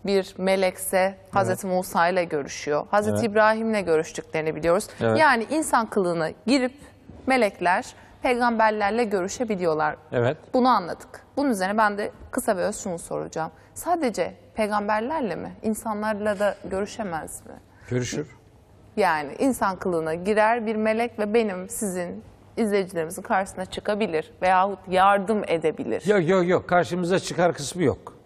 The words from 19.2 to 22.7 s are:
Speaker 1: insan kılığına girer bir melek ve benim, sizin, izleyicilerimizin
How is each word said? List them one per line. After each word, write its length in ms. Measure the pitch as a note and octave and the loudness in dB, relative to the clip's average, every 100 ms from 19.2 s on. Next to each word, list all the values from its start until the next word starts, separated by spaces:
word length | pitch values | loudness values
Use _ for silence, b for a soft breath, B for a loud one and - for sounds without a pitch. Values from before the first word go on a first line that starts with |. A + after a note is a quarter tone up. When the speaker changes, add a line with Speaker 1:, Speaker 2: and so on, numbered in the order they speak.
| C#3+ - | -4 -2
Speaker 1:
insan 360 | C#4 A#3 G3+ F#3 | 0 0 -2 -2
kılığına 380 | G3 E3+ D#3+ | -2 -2 -2
girer 520 | E3 F#3 G#3+ G#3+ A#3+ G#3+ | -4 0 2 2 2 -2
bir 100 | G#3+ | 0
melek 440 | A3 A3 A#3+ A#3 | 0 0 -2 -2
ve 140 | G#3 | 0
benim, 360 | A3+ A3 F#3 F#3+ | 2 0 -4 -8
sizin, 540 | - G3+ F3+ F3 G3 - - - - | -6 -4 -4 -6 -10 -16 -20 -12 -2
izleyicilerimizin 640 | A3 | 0